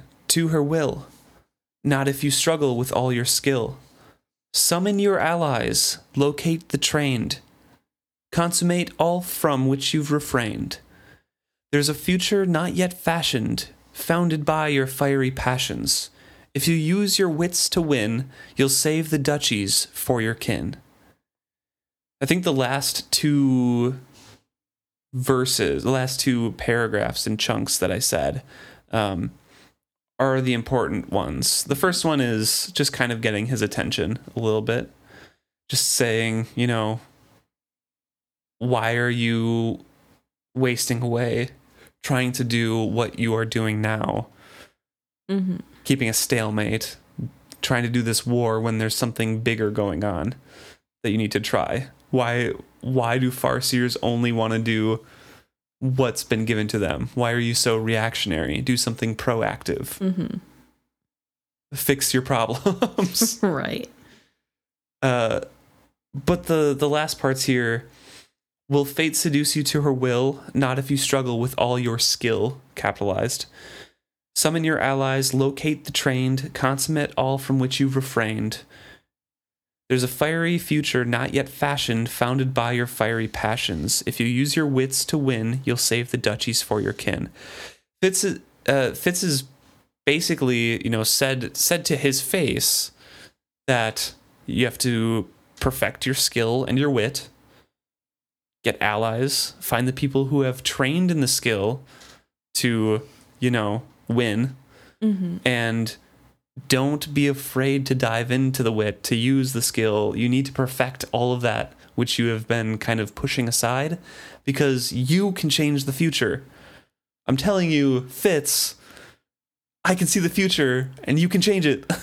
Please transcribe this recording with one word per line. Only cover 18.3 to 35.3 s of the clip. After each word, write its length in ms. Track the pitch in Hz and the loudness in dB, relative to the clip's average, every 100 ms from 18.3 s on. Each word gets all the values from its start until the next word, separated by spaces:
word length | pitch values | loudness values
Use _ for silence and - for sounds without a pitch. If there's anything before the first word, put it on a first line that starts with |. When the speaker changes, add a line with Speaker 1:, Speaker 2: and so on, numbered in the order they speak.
| - - - | -12 -8 0
Speaker 1:
you'll 120 | 135 | 2
save 420 | - 156 156 156 | 2 2 0 0
the 80 | 151 | 0
duchies 680 | 135 147 - 107 98 - - | 0 0 0 0 0 0 -2
for 340 | - - 123 | -4 -2 0
your 120 | 110 | 0
kin." 420 | 113 - 107 - - - _ _ _ _ _ _ _ _ _ _ _ _ _ | -2 -2 -2 -4 -8 -16 _ _ _ _ _ _ _ _ _ _ _ _ _
I 40 | 135 | 0
think 180 | 175 | 2
the 80 | 180 | 2
last 580 | 135 127 139 135 - - | 2 0 0 -2 -6 -2
two 880 | - 151 143 135 127 123 120 123 131 - - - - _ _ _ _ _ _ _ | 0 2 4 4 4 2 2 0 -2 -10 -20 -20 -20 _ _ _ _ _ _ _
verses, 680 | 127 127 131 127 - 110 71 | -2 2 2 2 0 0 0
the 60 | 113 | 0
last 300 | 131 127 131 | 0 0 -2
two 320 | - 123 117 90 | 0 0 0 -2
paragraphs 680 | - 117 113 104 104 - - | 0 0 0 0 -2 -4 -4
and 140 | 107 | -2
chunks 380 | - 110 107 - | -2 -2 -2 -2
that 120 | 92 | 0
I 80 | 92 | 0
said, 440 | - 80 69 131 - - - - _ | 0 0 0 -4 -8 -18 -20 -20 _
um, 380 | 113 104 92 - - _ - - _ _ _ _ - | -2 0 -2 -6 -8 _ -20 -20 _ _ _ _ -2
are 240 | 135 131 | 0 2
the 100 | 127 | 0
important 580 | 120 117 127 80 104 - | -2 0 0 0 -2 -2
ones. 540 | 98 78 65 - - | -2 -2 -2 0 -2
The 100 | - | -2
first 300 | 139 185 175 | 0 0 0
one 160 | 165 147 | 0 0
is 460 | 123 110 110 - - | 0 0 0 -2 -2
just 200 | - 139 | -2 -2
kind 180 | - 120 | 0 -2
of 120 | 117 | 0
getting 240 | 113 104 117 | -2 -2 -2
his 160 | 120 | 0
attention 560 | 104 - 135 - 90 117 - - | -2 -2 -4 -2 -2 -4 -8 -4
a 20 | |
little 220 | 113 110 | 0 0
bit. 300 | 110 117 - - _ - - | 0 -2 -4 -14 _ -20 -20